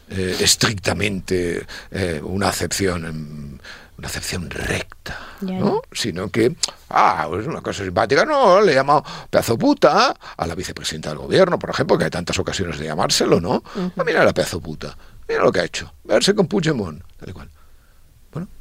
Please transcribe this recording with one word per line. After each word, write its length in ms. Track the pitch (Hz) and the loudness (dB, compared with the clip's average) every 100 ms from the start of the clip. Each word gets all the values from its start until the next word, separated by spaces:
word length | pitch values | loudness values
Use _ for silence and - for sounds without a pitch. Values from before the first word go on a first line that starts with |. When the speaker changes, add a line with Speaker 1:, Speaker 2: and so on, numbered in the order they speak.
| - | -10
Speaker 1:
eh, 260 | 95 92 87 | -4 -2 0
estrictamente, 1200 | 98 - 117 101 - 90 104 95 - 92 85 87 - - - | 2 2 2 0 -2 0 -2 -2 -2 0 0 -2 -6 -14 -8
eh, 280 | 90 90 73 | -4 -2 -4
una 260 | 80 95 92 | -4 0 0
acepción, 580 | - 85 - 95 87 80 | 0 -2 0 0 -2 -6
em, 520 | 78 76 76 71 65 - - - - | -8 -10 -12 -12 -14 -18 -20 -20 -14
una 120 | - | -10
acepción 420 | - - 92 85 | -8 -6 -6 -6
recta, 680 | - - 92 - - - - - - | -6 -4 -4 -6 -14 -12 -12 -14 -10
Speaker 2:
Ya, 200 | 190 185 | -6 -2
Speaker 1:
¿no? 160 | 202 427 | 0 0
Speaker 2:
ya. 40 | - | -4
Speaker 1:
Sino 360 | - 110 85 101 | -6 -4 -4 -2
que, 260 | 117 120 170 - - - | 2 2 2 -6 -6 -2
ah, 380 | - - 82 78 90 | 4 4 2 -2 -4
es 60 | 131 | -4
una 140 | - | -6
cosa 240 | 113 95 | -6 -6
simpática, 400 | 95 92 113 143 | -4 0 2 2
no, 360 | 269 285 233 190 | 4 4 6 6
le 140 | 202 | 6
llama 280 | 135 139 147 - - - | 4 4 2 2 -14 0
pedazo 260 | - - 117 | 0 2 2
puta 580 | 269 277 151 180 269 - - - | 2 6 6 6 2 0 -10 -6
a 100 | 82 | -6
la 60 | - | -6
vicepresidenta 540 | - - - 78 78 | -8 -8 -8 -6 -8
del 80 | 73 | -8
gobierno, 400 | 69 - 175 147 | 2 4 4 2
por 100 | 82 | -2
ejemplo, 260 | - 160 190 | -2 2 2
que 80 | |
hay 60 | 80 | 2
tantas 280 | 87 87 95 | -2 -4 -2
ocasiones 380 | 82 - 87 73 | -2 -2 -4 -4
de 80 | 78 | -4
llamárselo, 540 | 80 131 - 254 117 | -2 0 2 4 4
¿no? 220 | 90 196 - 208 | 2 -2 -4 -6
Speaker 2:
Ujú. 160 | 180 185 | -4 -2
Speaker 1:
"Ah, 80 | |
mira 200 | 160 170 | 0 4
la 100 | 190 | 4
pedazo 260 | - - 85 | 2 -2 -4
puta, 360 | 80 76 76 - - - - | -8 -10 -12 -14 -20 -14 -4
mira 140 | 453 | 2
lo 80 | 92 | 2
que 80 | 92 | 2
ha 40 | |
hecho, 300 | 82 - - - | -2 -6 -12 -10
verse 300 | - 110 180 | 0 2 4
con 140 | 208 170 | 2 2
Puigdemont", 540 | 202 156 131 87 73 - - | 0 0 -2 -4 -8 -16 -16
tal 120 | - | -16
y 20 | |
cual. 160 | - 69 - - - _ - - - - | -14 -16 -20 -20 -20 _ -20 -20 -20 -14
Bueno, 160 | 151 180 - | -12 -12 -14